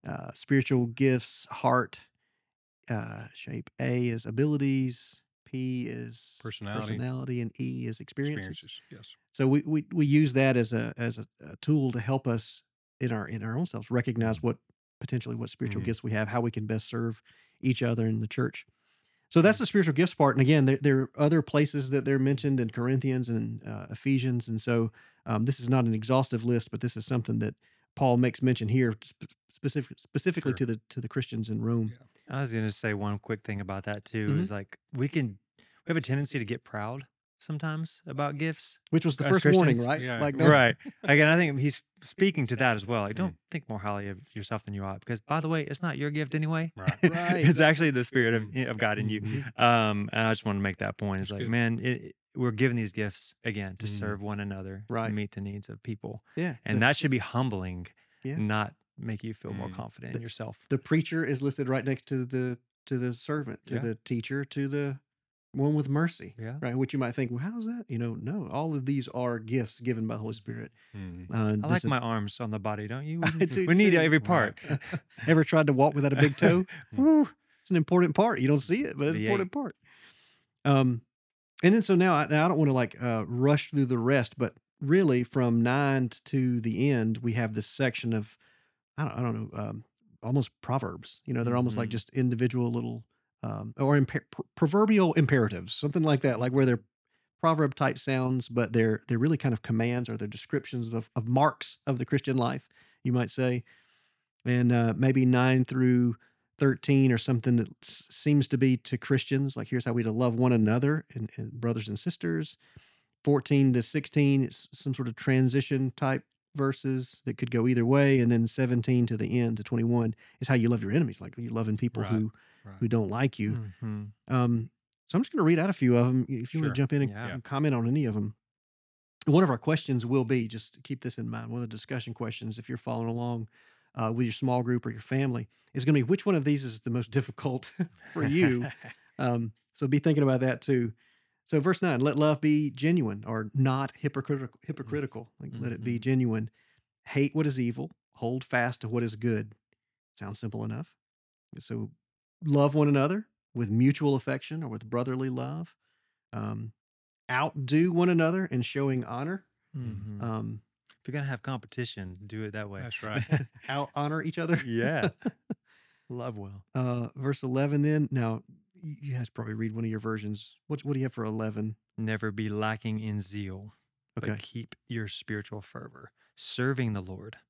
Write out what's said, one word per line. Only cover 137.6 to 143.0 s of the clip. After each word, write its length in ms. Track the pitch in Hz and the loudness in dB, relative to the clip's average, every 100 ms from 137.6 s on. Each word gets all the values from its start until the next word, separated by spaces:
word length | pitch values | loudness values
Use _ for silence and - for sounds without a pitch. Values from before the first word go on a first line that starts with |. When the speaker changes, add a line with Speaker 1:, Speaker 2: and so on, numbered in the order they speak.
| - - | -8 -6
Speaker 1:
<laughs> 360 | 170 _ - | -6 _ -12
for 100 | 170 143 | -4 0
you?" 400 | 151 165 123 131 | 4 4 2 -4
Speaker 3:
<laughs> 300 | - 123 - _ - | -10 -20 -20 _ -4
Speaker 1:
Um, 340 | 131 120 113 - _ - | 0 0 -4 -8 _ -4
so 120 | 139 | 0
be 120 | 143 | 2
thinking 240 | 160 151 | 4 4
about 160 | 139 131 | 4 4
that 200 | 131 120 | 2 -2
too. 320 | - 131 117 - _ _ _ _ _ | 0 0 0 -6 _ _ _ _ _
So 120 | 156 | 0
verse 240 | 151 175 | 2 2
nine, 160 | 180 127 | 2 2
"Let 180 | 139 143 | 2 4
love 240 | 151 147 | 4 4
be 300 | 151 151 151 | 2 2 0
genuine 520 | - 151 175 | -2 0 2